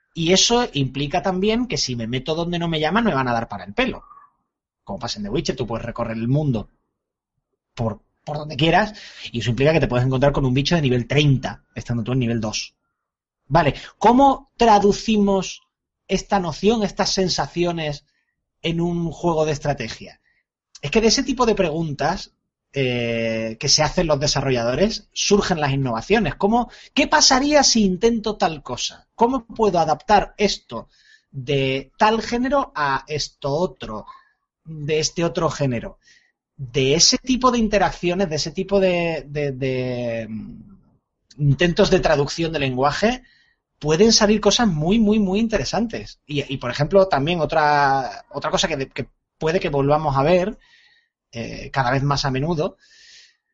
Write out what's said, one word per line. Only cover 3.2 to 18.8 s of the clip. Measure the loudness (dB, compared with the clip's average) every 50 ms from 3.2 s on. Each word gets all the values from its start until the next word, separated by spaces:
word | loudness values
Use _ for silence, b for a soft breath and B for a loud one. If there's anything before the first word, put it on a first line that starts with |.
| 0 0
a |
dar | -2 -2 -4 -6
para | -10 -12 -12
el | -8 -4
pelo. | -2 -2 -2 -4 -8 -14 -20 -20 -20 -20 _ _ _ _ _ _ _ _ _ _ _ _
Como | -14 -12 -10
pasa | -8 -10 -8 -8
en | -8
The | -6
Witcher, | -4 -4 -4 -4 -6
tú | -6 -6
puedes | -6 -6 -6 -8
recorrer | -8 -8 -6 -6 -6 -6
el | -6 -2 0
mundo | 0 0 0 0 -2 -2 -4 -8 _ _ _ _ _ _ _ _ _ _ _ _ _ _ _ _ _ _ _ _ _
por, | -6 -4 -4 -4 -6 _ _ _ _ _
por | -10 -8
donde | -8 -8 -8 -2
quieras, | 0 2 4 4 2 2 0 B B B B B B B B
y | -8 -4
eso | -2 -2
implica | 0 2 4 4
que | 4 4
te | 2 2
puedes | 2 0 0
encontrar | 0 2 2 2 2
con | 2 2 0
un | 0 0
bicho | 0 0 2 0
de | 2
nivel | 2 2 0 0 0
treinta, | 0 2 2 4 4 4 2 0 -6 -10 -12 _ _ _
estando | -14 -8 -6 -4 -4
tú | -4 -2
en | -2 -2
nivel | 0 0 -2 -2
dos. | -4 -4 -6 -6 -8 -10 _ _ _ _ _ _ _ _ _ _ _ _ _ _ _
Vale, | _ 2 2 2 2 B B B B B B
¿cómo | 4 4 6 8 6 6 4 0 -6 _ _
traducimos | 2 4 6 6 6 6 4 2 2 0 0 2 2 2 2 2 0 -2 -4 -10 -14 _ _ _ _ _ _ _ _ _ _
esta | -4 -4 -2 -2 -2 -2
noción, | -2 -2 -6 0 2 2 2 2
estas | 0 -4 -2 -2 -2 -2
sensaciones, | 0 0 0 0 0 -2 -4 -4 -2 -2 -2 -2 -2 -4 -4 -6 -6 -8 -14 _ _ _ _ _ _ _ _ _ _ _
en | -6 -4 -2 0